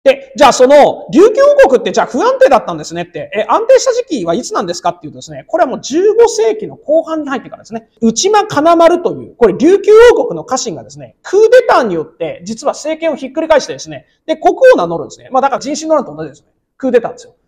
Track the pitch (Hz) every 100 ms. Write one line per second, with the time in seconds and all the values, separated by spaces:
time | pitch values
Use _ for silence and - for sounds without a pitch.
0 | 277 254 - 214 262 - 254 285 214 -
1 | - 226 427 539 571 571 453 240 190 214
2 | - 262 453 523 508 247 - 165 151 170
3 | 170 151 127 202 214 302 453 523 523 466
4 | 494 269 165 180 240 415 185 175 180 170
5 | 151 127 160 156 - 359 294 208 - 294
6 | 415 427 466 415 440 - 156 - - 311
7 | 320 320 277 262 165 - - 220 _ _
8 | 226 226 370 427 415 302 320 330 330 349
9 | 196 143 - _ 226 190 302 392 - 440
10 | 480 - - 170 - 254 240 147 - 147
11 | 127 _ - 392 440 508 - 370 233 170
12 | 151 _ - - 175 226 277 - 294 311
13 | 330 269 262 320 320 302 - 139 156 143
14 | _ _ - - - 349 523 508 170 165
15 | 135 - - 262 269 226 254 302 311 302
16 | 160 151 156 135 _ _ _ _ 262 233
17 | 226 - - _